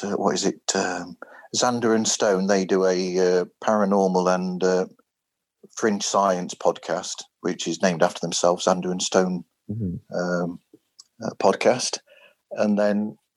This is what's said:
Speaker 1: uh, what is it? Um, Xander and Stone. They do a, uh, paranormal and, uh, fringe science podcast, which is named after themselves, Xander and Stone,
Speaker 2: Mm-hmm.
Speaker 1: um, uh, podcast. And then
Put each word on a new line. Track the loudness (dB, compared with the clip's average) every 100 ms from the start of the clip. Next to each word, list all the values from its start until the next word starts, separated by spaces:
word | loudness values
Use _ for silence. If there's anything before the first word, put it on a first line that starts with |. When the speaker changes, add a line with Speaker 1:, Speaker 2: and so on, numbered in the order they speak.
Speaker 1:
uh, | -6
what | -2 -2
is | 0
it? | -2 -2 -2
Um, | -2 -2 -6 -10 -16 -20 -20 -8 -2
Xander | 0 0 2
and | 2 0
Stone. | 0 2 2 2
They | 2
do | 2 2
a, | 4 2 0 2 2 2
uh, | 0 _
paranormal | 0 2 4 4 4 2 2
and, | 0 -2 0
uh, | 2 2 -2 -8 _ _ _ _ _ _ -20 -4
fringe | -2 0
science | 0 2 2 0 -4
podcast, | -2 -2 -2 -4 -6 -6 -12 -16 _
which | -6 -4 -6
is | -2
named | 0 2
after | 0 -2
themselves, | -6 0 0 2
Xander | 0 0 -2
and | -4
Stone, | 0 0 0 -2 -8 _ -10
Speaker 2:
Mm-hmm. | -6 -4 -6 -8
Speaker 1:
um, | -6 -2 -2 -4 -8 _ -20 _ -20 _ -12
uh, | -10 0
podcast. | 2 4 2 2 -2 -8 -12 _ -20 _ _
And | -2 0 2
then | 2 0 -4 -8 _